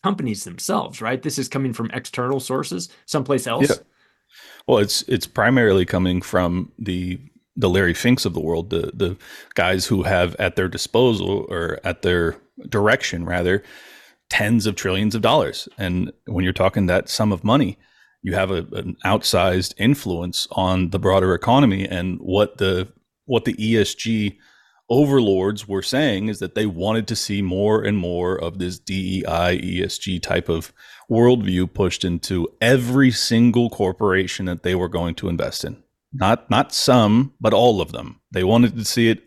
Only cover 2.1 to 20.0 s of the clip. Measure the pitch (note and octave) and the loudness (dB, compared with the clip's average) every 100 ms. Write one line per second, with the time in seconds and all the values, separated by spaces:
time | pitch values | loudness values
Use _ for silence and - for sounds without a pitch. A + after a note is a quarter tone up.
2.1 | - B2 C3+ C3 C3 C#3+ F3+ F3 _ - | -6 -2 -4 -2 -6 -4 -8 -10 _ -6
3.1 | D3+ C3 C3+ B2+ A#2+ C#3 - _ _ _ | -6 -2 -2 -2 0 0 0 _ _ _
4.1 | _ _ - - - - A#2+ G#2 - - | _ _ -20 -20 -12 2 2 4 -2 -2
5.1 | B2+ - - A2 B2+ A2 F#2+ F2+ F#2 F#2 | -4 -2 0 4 4 6 4 4 2 2
6.1 | F2+ - F#2 F2 F2+ E2+ - G#2 F2+ F2+ | 0 0 0 0 -2 -6 -10 -6 -4 -4
7.1 | F2+ C#3+ _ _ - G2+ F2+ F#2 E2+ - | -8 -12 _ _ -2 0 2 2 2 2
8.1 | B2 G2+ E2 D#2 E2 F2+ E2+ E2 - F#2 | 2 0 -4 -2 -4 -2 -4 -4 -4 -4
9.1 | F#2+ - - - - F2+ F#2+ F2+ G2+ F2+ | -4 -14 -20 -8 -2 0 0 0 -2 2
10.1 | F#2+ F2+ - F#2+ - F#2 - - A#2 B2+ | 2 0 0 -2 0 -4 -4 -4 0 2
11.1 | G#2+ F2+ G2 - F2+ E2+ D#2+ F2 F2 F2+ | 2 -2 -4 -4 -6 -6 -4 -6 -4 0
12.1 | F2+ E2 - _ - - G#2 G#2 B2+ - | 0 0 -4 _ -20 -6 0 2 0 -2
13.1 | F2 E2+ F2 F2 G2 - - - - - | -6 -4 -2 0 0 -2 -20 -20 -20 -20
14.1 | _ _ - G#2+ A#2 G#2 G2 G2 F#2+ G#2+ | _ _ -2 2 2 0 -4 -2 0 0
15.1 | A2 A2 D3 D2+ - - - F#2+ F2+ F2+ | 0 2 2 0 -4 -14 -8 -4 -2 -4
16.1 | - - F2+ F#2 F#2 F#2+ G#2+ F#2 F2+ - | -8 -8 -2 -2 0 0 2 0 0 -2
17.1 | - G#2+ F#2 G#2 C3+ B2 G2+ _ _ _ | -2 -2 0 0 2 0 -4 _ _ _
18.1 | _ G2 G2 F#2+ F#2 - G2 F#2 - F#2+ | _ -4 -2 0 -2 -6 -10 -10 -4 0
19.1 | G#2+ - F#2+ F#2+ F#2 F2+ - A2 C#3+ | 0 2 2 2 0 -2 0 0 0